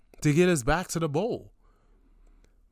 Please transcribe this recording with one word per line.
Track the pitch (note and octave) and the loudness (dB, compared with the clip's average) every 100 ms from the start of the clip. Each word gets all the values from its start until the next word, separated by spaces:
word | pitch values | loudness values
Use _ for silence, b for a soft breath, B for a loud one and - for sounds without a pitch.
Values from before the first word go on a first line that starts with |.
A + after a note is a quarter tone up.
| _ - | _ -4
to | D3+ | 0
get | D3 F3+ | 4 4
us | D#3+ | 2
back | A#2 E3 F#3 | 0 -2 -2
to | E3+ | -6
the | D#3+ | -4
bowl. | C#3+ A3+ D3 - _ _ _ _ _ _ _ - _ _ _ _ | -2 -4 -6 -10 _ _ _ _ _ _ _ -20 _ _ _ _